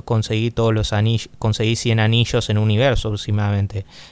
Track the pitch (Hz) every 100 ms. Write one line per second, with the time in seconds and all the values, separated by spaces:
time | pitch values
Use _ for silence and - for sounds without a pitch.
0 | - 113 104 110 117 117 113 110 101 104
1 | 110 113 - - 113 107 110 117 120 113
2 | 110 117 117 123 - 104 107 104 135 117
3 | 113 104 - 104 104 101 101 101 - -
4 | -